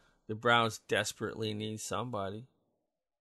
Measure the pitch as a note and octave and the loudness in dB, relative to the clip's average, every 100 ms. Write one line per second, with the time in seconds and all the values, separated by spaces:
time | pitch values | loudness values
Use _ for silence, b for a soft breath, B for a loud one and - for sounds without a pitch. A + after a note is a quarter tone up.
0 | _ _ - A2 A#2+ A#2 A2+ - - G#2 | _ _ -10 0 4 6 4 0 0 0
1 | G#2+ - A2+ - A2 G#2 G#2+ A2 - F#2+ | 0 -2 -6 -4 -4 -4 -4 -6 -4 -4
2 | B2 G#2+ F#2+ G#2+ B2+ _ _ _ _ _ | -4 -4 -6 -8 -12 _ _ _ _ _
3 | _ _ | _ _